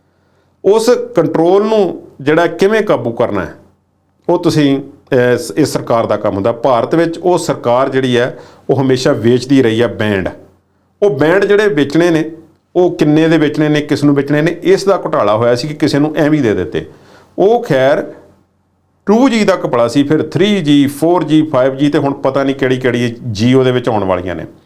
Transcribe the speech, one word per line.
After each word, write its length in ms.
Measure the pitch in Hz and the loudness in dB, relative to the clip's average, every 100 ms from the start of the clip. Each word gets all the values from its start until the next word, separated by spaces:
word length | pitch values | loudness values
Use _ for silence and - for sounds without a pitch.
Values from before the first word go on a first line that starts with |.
| _ _ _ _ _ _ 190 | _ _ _ _ _ _ 0
ਉਸ 240 | 220 226 | 2 2
ਕੰਟਰੋਲ 760 | 240 - - 156 160 165 196 214 | 0 0 -2 0 0 2 2 2
ਨੂੰ 420 | 220 180 - - - | 0 0 -4 -14 -8
ਜਿਹੜਾ 260 | 139 160 170 | 0 2 0
ਕਿਵੇਂ 340 | 165 196 220 | 0 0 0
ਕਾਬੂ 300 | 208 139 120 | 0 -2 -2
ਕਰਨਾ 340 | 113 113 101 82 | -4 -2 -4 -6
ਹੈ, 80 | - _ _ _ _ _ _ - | -10 _ _ _ _ _ _ -2
ਉਹ 140 | 175 | 0
ਤੁਸੀਂ, 380 | 170 139 143 139 - - _ 127 123 | 0 2 2 0 -4 -16 _ 0 2
ਇਸ, 180 | 120 - - | 0 -2 -2
ਇਸ 160 | 139 | -2
ਸਰਕਾਰ 320 | - - 117 107 | -2 -2 -2 0
ਦਾ 120 | 104 | -2
ਕੰਮ 180 | 107 98 | -2 -2
ਹੁੰਦਾ। 160 | 107 | -2
ਭਾਰਤ 440 | 117 139 120 120 165 | -2 0 0 0 0
ਵਿੱਚ 220 | 165 165 | -2 -2
ਉਹ 200 | 185 175 | -2 -2
ਸਰਕਾਰ 520 | 170 135 123 123 135 | -2 -4 0 0 0
ਜਿਹੜੀ 280 | 131 131 120 | -2 0 0
ਹੈ 220 | 131 - - - - | 0 -4 -18 -12 -4
ਉਹ 120 | 139 | -2
ਹਮੇਸ਼ਾ 300 | 131 127 151 | 0 0 0
ਵੇਚਦੀ 520 | 123 113 123 127 135 | 0 2 0 2 2
ਰਹੀ 180 | 120 110 | 2 2
ਹੈ 60 | 117 | -2
ਬੈਂਡ। 420 | 98 107 98 85 - - _ _ _ _ _ | -2 -2 -2 -4 -10 -16 _ _ _ _ _
ਉਹ 60 | 202 | -2
ਬੈਂਡ 360 | 135 151 190 196 | 2 2 2 2
ਜਿਹੜੇ 220 | 202 214 | 2 2
ਵੇਚਣੇ 420 | 151 139 160 175 | 0 0 2 2
ਨੇ, 220 | 160 156 - - _ _ 180 | 0 -2 -10 -20 _ _ 0
ਉਹ 200 | 180 - | 0 0
ਕਿੰਨੇ 320 | 151 151 160 | 0 2 2
ਦੇ 100 | 160 | 2
ਵੇਚਣੇ 320 | 151 147 151 | 0 0 -2
ਨੇ, 120 | 147 | -2
ਕਿਸ 220 | 147 143 | -2 0
ਨੂੰ 120 | 147 143 | 2 0
ਵੇਚਣੇ 260 | 143 147 | 0 0
ਨੇ, 140 | 156 170 | 0 -2
ਇਸ 220 | 160 190 190 | 0 0 2
ਦਾ 160 | 180 175 | -2 -2
ਘੁਟਾਲਾ 300 | 151 104 107 | -2 0 2
ਹੋਇਆ 200 | 120 123 | 2 0
ਸੀ 120 | 151 | -4
ਕਿ 60 | |
ਕਿਸੇ 260 | 151 147 143 | -4 -2 0
ਨੂੰ 160 | 147 156 | 0 0
ਐਵੇਂ 260 | 151 151 | 0 2
ਦੇ 120 | 117 | 0
ਦਿੱਤੇ। 320 | 95 85 80 - - - - _ - | 0 -4 -6 -8 -14 -20 -20 _ -2
ਉਹ 240 | 190 233 | 0 0
ਖੈਰ 400 | 233 131 131 165 - - - _ _ _ _ _ _ _ - | 0 0 2 0 -4 -12 -20 _ _ _ _ _ _ _ 0
ਟੂ 240 | 220 269 | 2 2
ਜੀ 160 | 226 208 | 2 0
ਦਾ 100 | 262 | 0
ਘਪਲਾ 320 | - 120 117 | 0 0 0
ਸੀ, 160 | 143 | 0
ਫਿਰ 200 | 143 156 | 0 0
ਥ੍ਰੀ 380 | 156 147 202 202 | -2 0 0 2
ਜੀ, 260 | 147 143 139 | 2 2 2
ਫੋਰ 360 | 139 160 180 | 0 0 0
ਜੀ, 180 | 147 156 | 2 0
ਫਾਈਵ 340 | 156 131 135 127 | 2 0 0 0
ਜੀ 140 | 147 | 0
ਤੇ 80 | 151 | 0
ਹੁਣ 160 | 139 | -2
ਪਤਾ 300 | 139 139 135 | -2 -2 -2
ਨਹੀਂ 120 | 135 135 | -2 -2
ਕਿਹੜੀ 220 | 131 127 | -2 0
ਕਿਹੜੀ 380 | 127 120 120 117 | 0 0 -2 -6
Jio 480 | 127 98 120 131 | -8 -2 2 4
ਦੇ 80 | 131 | 2
ਵਿੱਚ 180 | 123 123 | 0 0
ਆਉਣ 140 | 107 | -2
ਵਾਲੀਆਂ 320 | 95 90 92 82 | 0 -2 -4 -8
ਨੇ। 100 | 78 - | -12 -16